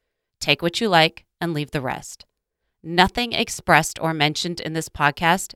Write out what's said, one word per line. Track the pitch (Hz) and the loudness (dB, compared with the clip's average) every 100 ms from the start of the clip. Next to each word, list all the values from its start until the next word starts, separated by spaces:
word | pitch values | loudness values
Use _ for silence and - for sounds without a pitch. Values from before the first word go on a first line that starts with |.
| _ _ _ _ | _ _ _ _
Take | - 143 | 0 2
what | 170 - | 2 0
you | 226 | 2
like | 170 160 - _ _ | 4 4 0 _ _
and | 170 | -4
leave | 151 143 | -4 -4
the | 151 | -6
rest. | 127 - - - - _ _ _ _ _ | -6 -8 -12 -20 -20 _ _ _ _ _
Nothing | - 175 190 - 240 | -4 2 2 0 -4
expressed | - 240 - - 156 160 - | -2 -4 -4 2 4 2 -4
or | 165 160 | -4 0
mentioned | 147 151 175 165 | 0 0 -6 -6
in | 160 | -6
this | 160 - | -6 -8
podcast | - 147 - 165 190 - | -2 -2 2 0 0 -2